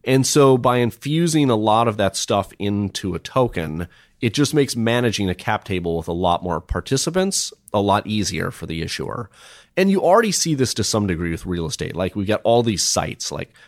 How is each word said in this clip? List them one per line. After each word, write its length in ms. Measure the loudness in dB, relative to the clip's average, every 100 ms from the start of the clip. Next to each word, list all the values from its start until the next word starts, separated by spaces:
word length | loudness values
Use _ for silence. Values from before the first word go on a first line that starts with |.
And 220 | 2 2 4
so 320 | 4 6 6
by 180 | 2 2
infusing 720 | 0 -2 -4 0 2 2 2
a 80 | 2
lot 320 | 4 4 4
of 80 | 2
that 180 | -2
stuff 380 | -2 -2 -2 -2 -6
into 560 | -4 -2 -4 -4 -6
a 40 | -6
token, 680 | -4 0 0 0 -6 -6 -8 _ _ _
it 140 | -2
just 180 | 0 2
makes 240 | 2 2 0
managing 540 | 0 2 0 0 -2
a 40 |
cap 300 | -2 -4 -4
table 320 | -2 -4 -2 -4
with 120 | -4
a 40 |
lot 300 | 0 2 2
more 180 | 0 -6
participants 960 | -4 -6 -2 -2 0 -2 -2 -2 -6 -10 -4
a 80 | 0
lot 260 | 2 0 0
easier 440 | -2 -2 -4 -6
for 160 | -8 -8
the 160 | -6
issuer. 480 | -6 -6 -8 -8 -12 _ -20 -20 _ 0
And 120 | 2
you 120 | 4
already 280 | 4 4 4
see 240 | -2 -2
this 200 | 0 0
to 100 | 0
some 220 | 0 0 0
degree 240 | -2 -2
with 160 | -4 -4
real 180 | -4
estate. 320 | -4 -6 -8 -4
Like, 180 | -4
we've 120 | -4 -2
got 160 | 0
all 180 | 4 4
these 200 | 2 0
sites 500 | 0 -2 -4 -8 -8
like 220 | -8 -10 _